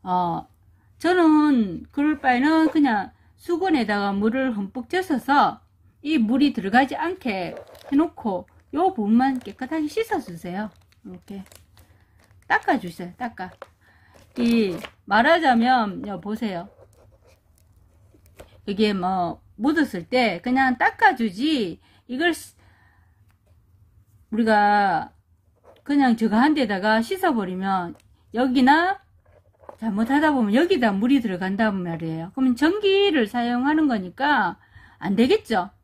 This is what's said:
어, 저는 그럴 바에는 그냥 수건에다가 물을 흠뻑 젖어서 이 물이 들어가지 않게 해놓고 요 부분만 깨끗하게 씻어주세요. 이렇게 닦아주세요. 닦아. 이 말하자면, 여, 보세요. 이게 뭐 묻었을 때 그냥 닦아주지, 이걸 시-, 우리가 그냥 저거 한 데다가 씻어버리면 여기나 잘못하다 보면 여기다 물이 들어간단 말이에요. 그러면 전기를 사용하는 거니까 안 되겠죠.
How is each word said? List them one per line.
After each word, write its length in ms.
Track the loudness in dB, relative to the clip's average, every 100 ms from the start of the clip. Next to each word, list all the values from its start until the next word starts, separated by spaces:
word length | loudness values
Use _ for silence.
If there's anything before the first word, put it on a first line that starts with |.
어, 460 | -2 -2 0 -4 -10 _ _ _ _ _
저는 880 | 0 4 6 6 4 2 0 -4 -10
그럴 280 | -2 0 0
바에는 520 | 0 2 2 4 2
그냥 400 | 2 2 0 -4 _ _ _
수건에다가 720 | -6 -2 0 0 0 -2 -2
물을 420 | 0 0 0 -2 -4
흠뻑 340 | -8 -10 -6
젖어서 720 | -4 -2 -4 2 2 2 -2 _ _ _ _
이 160 | -2 0
물이 360 | 2 2 2
들어가지 420 | 0 0 2 2 -2
않게 600 | -6 -6 -6 -6 -6 -10 -18 -20 -2
해놓고 560 | 0 0 -4 -6 -6 -8 _ _
요 200 | -2 -2
부분만 460 | 0 2 2 2 -2
깨끗하게 500 | -10 -14 -8 -6 -4
씻어주세요. 800 | -4 -4 -6 -6 -14 -10 -8 -10 _ _ _
이렇게 400 | -20 -20 -16 -18 -18 -20 _ _ _ _ _ _ _ _ _
닦아주세요. 640 | -2 0 -2 -4 -12 -14 -10
닦아. 340 | -12 -10 -16 -16 -20 _ _ _ _ -20 _ -4
이 400 | 0 2 0 -4 -12 _
말하자면, 1040 | 0 2 4 4 4 2 2 2 0 -6 -10
여, 140 | -10
보세요. 480 | -10 -8 -6 -8 -10 _ -20 _ _ _ _ _ _ _ _ _ _ _ _ _ _ _ -20 _ -10
이게 280 | 0 0
뭐 480 | 0 -2 -2 -4 -6 _ -4
묻었을 520 | -2 0 -2 -4 -4
때 320 | 0 0 -2
그냥 360 | -2 0 0 2
닦아주지, 1040 | -2 2 0 2 -4 -2 -2 -2 -4 -8 _ _ _
이걸 260 | -2 -2
시-, 220 | -2 -10 _ _ _ _ _ _ _ _ _ _ _ _ _ _ _ _ _ _
우리가 800 | -2 2 4 4 4 2 0 -4 _ _ _ _ _ _ _
그냥 320 | -2 2 4 2
저거 220 | 2 4
한 160 | 4
데다가 480 | 2 0 0 0 0
씻어버리면 920 | 0 -2 0 0 -4 -4 -2 -2 -4 -12 _ _ _
여기나 720 | -4 0 4 4 4 2 -4 _ _ _ _ _ _ -20 -10
잘못하다 520 | -6 -4 0 2 2
보면 220 | 2 2 2
여기다 380 | 2 2 2
물이 260 | 0 2 2
들어간단 560 | 0 -4 -4 0 0 0
말이에요. 480 | -6 -6 -6 -8 -10
그러면 220 | -2 0 2
전기를 720 | 0 2 2 2 2 2 0
사용하는 600 | -2 -2 0 0 2 2
거니까 680 | 0 -6 -4 0 2 0 -4 _ -20 -20 _
안 200 | -4 2
되겠죠. 540 | 4 2 2 -4 -4 _